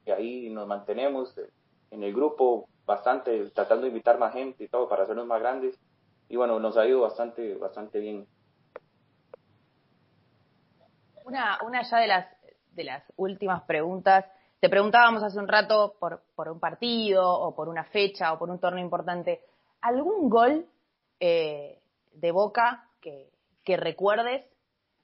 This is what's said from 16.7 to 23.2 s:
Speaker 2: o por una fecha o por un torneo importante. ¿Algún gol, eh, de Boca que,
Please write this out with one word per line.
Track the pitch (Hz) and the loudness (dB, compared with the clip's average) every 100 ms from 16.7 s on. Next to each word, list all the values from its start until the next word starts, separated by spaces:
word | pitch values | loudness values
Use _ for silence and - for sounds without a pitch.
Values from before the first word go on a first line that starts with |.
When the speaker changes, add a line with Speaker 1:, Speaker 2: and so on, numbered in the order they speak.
| - 240 233 214 190 185 | -4 -4 -2 2 4 4
Speaker 2:
o | 180 165 156 | 2 0 -4
por | 160 | -8
una | 165 | -6
fecha | 151 208 196 196 165 | -4 0 0 0 -2
o | 160 | -2
por | 170 | -6
un | 180 | -2
torneo | 180 180 | -2 -2
importante. | 175 170 170 175 170 165 _ _ _ _ | -4 -6 -4 -6 -4 -6 _ _ _ _
¿Algún | 233 247 320 427 277 | -2 0 0 0 2
gol, | 226 240 302 349 _ _ _ _ - | 4 4 2 -4 _ _ _ _ -4
eh, | 180 170 160 147 143 - _ _ _ | 0 2 0 -6 -12 -18 _ _ _
de | 151 170 | -6 -2
Boca | 175 208 226 233 240 _ _ | 2 0 2 2 0 _ _
que, | 165 139 | -20 -20